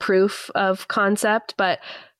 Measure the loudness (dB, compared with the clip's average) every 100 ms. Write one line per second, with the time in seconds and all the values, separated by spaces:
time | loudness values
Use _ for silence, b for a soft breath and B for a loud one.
0 | 0 4 4 0 -8 -2 0 -2 -4 0
1 | 0 2 2 0 -2 -2 0 0 B B
2 | B B